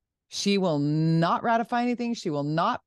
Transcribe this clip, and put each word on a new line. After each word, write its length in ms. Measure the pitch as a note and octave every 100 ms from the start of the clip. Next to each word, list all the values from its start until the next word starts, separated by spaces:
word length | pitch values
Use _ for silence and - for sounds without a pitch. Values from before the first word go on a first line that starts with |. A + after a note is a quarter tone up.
| _ _ _
She 280 | - G3+ G3
will 200 | F3+ D3
not 640 | D3 D#3 D#3+ E3 E3+ A3+
ratify 420 | A#3 A#3 - A#3+
anything. 300 | B3 A#3+ A#3
She 160 | A3+ F3
will 140 | D3
not, 380 | C#3+ D#3+ G3+ B3